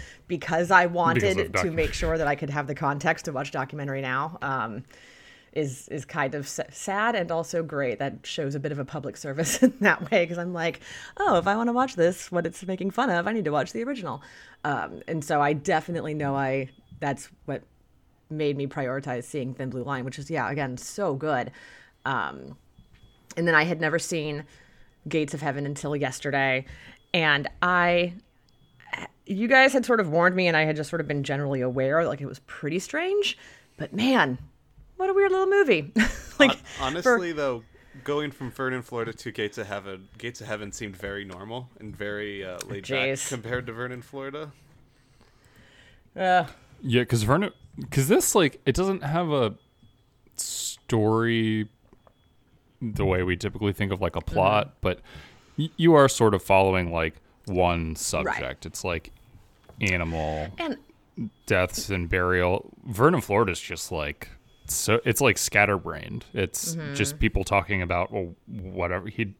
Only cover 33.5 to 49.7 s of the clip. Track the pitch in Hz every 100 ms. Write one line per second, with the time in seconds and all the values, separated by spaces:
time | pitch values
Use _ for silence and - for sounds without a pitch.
33.5 | - _ - - 196 247 254 143 131 -
34.5 | _ _ - - - 381 392 392 370 381
35.5 | 403 330 185 143 - 226 - - - 277
36.5 | - - - 131 160 254 233 175 151 139
37.5 | 120 113 - - 135 127 147 147 - 127
38.5 | - 131 127 120 120 113 110 120 110 104
39.5 | - 101 101 98 95 95 - 117 117 110
40.5 | 107 101 - 107 92 101 101 98 90 101
41.5 | 120 127 - 107 98 104 104 104 101 95
42.5 | 90 95 101 90 135 131 135 - 127 113
43.5 | 123 117 113 123 123 120 139 135 147 151
44.5 | - - - _ _ _ _ _ _ _
45.5 | _ - _ - - _ - 185 180 -
46.5 | - - - - 120 120 117 104 151 202
47.5 | - - - - 139 135 262 - 220 151
48.5 | - - 135 190 190 143 165 170 147 113
49.5 | 101 _